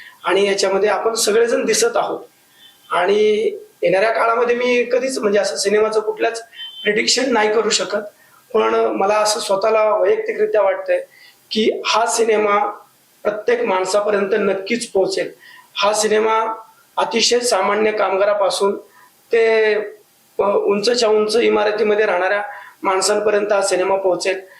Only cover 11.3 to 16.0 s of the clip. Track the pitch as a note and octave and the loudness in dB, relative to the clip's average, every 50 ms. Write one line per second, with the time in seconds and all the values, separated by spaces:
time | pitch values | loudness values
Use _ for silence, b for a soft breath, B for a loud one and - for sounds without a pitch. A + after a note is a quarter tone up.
11.3 | B B _ - - A3 A3 D#4+ - - - - - A3 A#3 A#3 - A#3 A3+ A3+ | B B _ -6 -4 0 0 0 0 -2 -2 -2 0 0 0 0 0 0 0 2
12.3 | G#3+ G#3+ G#3+ G3+ G3+ G#3 G#3+ - - - - _ _ _ _ _ _ _ - G#3+ | 2 2 2 2 0 0 0 -2 -6 -10 -16 _ _ _ _ _ _ _ -6 -4
13.3 | G#3 - - A#3+ A#3+ A#3+ A#3 G#3 F#3 F#3 F#3 F3+ G3+ G#3 G3+ G#3+ G3+ G3 G3+ F#3+ | -4 -2 -2 0 0 0 0 0 0 0 0 0 0 0 0 0 0 0 0 0
14.3 | A3 G#3+ G3 G3 F#3+ G3 - - A#3+ A#3+ - - - F#3+ F3+ - - F3+ F3 - | 0 0 0 0 -2 -2 -4 -4 -4 -4 -4 -2 0 0 0 0 0 -4 -6 -6
15.3 | B B B B B B B B - - G3+ G#3 G#3+ G#3+ | B B B B B B B B -6 -2 0 0 0 0